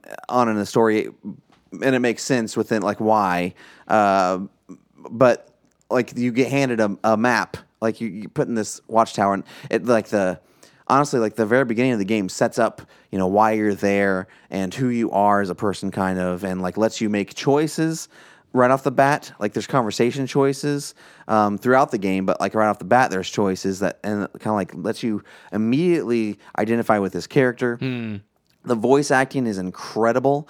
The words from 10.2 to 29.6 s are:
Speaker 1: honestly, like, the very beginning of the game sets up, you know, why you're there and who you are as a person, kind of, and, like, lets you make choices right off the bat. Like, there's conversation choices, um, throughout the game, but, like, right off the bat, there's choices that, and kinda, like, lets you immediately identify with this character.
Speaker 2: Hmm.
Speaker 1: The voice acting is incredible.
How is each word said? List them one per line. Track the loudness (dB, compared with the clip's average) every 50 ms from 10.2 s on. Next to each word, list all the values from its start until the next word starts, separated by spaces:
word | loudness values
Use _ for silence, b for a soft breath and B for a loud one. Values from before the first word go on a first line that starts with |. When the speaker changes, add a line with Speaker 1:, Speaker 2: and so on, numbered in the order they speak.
| 0 0 -2 -6 b b b b b b b b b 2
Speaker 1:
honestly, | 2 2 2 2 0 0
like, | 0 0 0
the | -2 0
very | 2 2 2 2
beginning | 0 0 0 0 0
of | 0 0
the | 0
game | 0 0 -2 -2 -4
sets | -2 -2 -2 0 2 0
up, | 0 0 -2 -6 -16 b b b b b
you | -4 -2
know, | -2 2
why | 4 4 4 4
you're | 2 2 0 0 0
there | 0 0 0 2 2 2 2 0 -2 -4 b b b b b
and | -6 -4 -4 -4 -4
who | -2 -2 -2
you | 0 -2 -2 -2
are | 0 2 2 4 4 2
as | 0 -2
a | -4
person, | -4 -2 -4 -2 -2 -6 -6
kind | -4 -2 -2 -2 0 -2
of, | -2 -2 -2 -4 -4
and, | -4 -4 -4
like, | -4 -4 -2 0
lets | 0 0 0 -2
you | -2 -2
make | 0 -2 -2 -4 -8
choices | -4 0 0 2 2 2 0 -2 -2 -2 -2 -4 -6 -10 b b b b b b b b _ 2
right | 4 4 4
off | 4 2 0
the | 0
bat. | 2 4 4 4 2 0 -4 -10 -8 -6
Like, | -6 -4
there's | -4 -6 -6 -2
conversation | -2 0 0 0 0 0 0 0 0 -2 -6 -2
choices, | 0 0 0 0 0 -2 -4 -4 -4 -4 -6 -10 B B B B B B B 0
um, | 2 4 4 4 2 0
throughout | 2 4 4 4 4 2
the | 0 -2
game, | 0 0 0 0 0
but, | 0 0 0
like, | -2 -2 0
right | 0 2 2
off | 0 -2
the | 0
bat, | 2 4 4 4 4
there's | 0 -4 -4 -4
choices | -2 -2 0 0 -2 -2 -2 -4 -2 -2
that, | -4 -4 -4 -6 -6
and | -6 -4 -4 -6 -6 -10 -8
kinda, | -6 -2 -2
like, | -2 -2 -4 -8
lets | -6 -6 -6 -6 -4 -4
you | -4 -4 -4 B B B B B B
immediately | -4 -2 -2 0 0 2 2 2 0 0 0 0 0 0 -2 -2 -6 B B B B -4
identify | -2 0 0 0 2 2 2 2
with | 2 0 -4
this | -6 -8 -2
character. | 0 2 2 2 0 0 -2 -4 -2 -4
Speaker 2:
Hmm. | -6 -6 -6 -6 -6 -8 -10 -10 -12 _ _ _ _ _ _ _ _
Speaker 1:
The | -4 -2
voice | 0 2 4 4 4 4 4
acting | 2 2 2 0 -2 -2 -2
is | -2 -4
incredible. | -4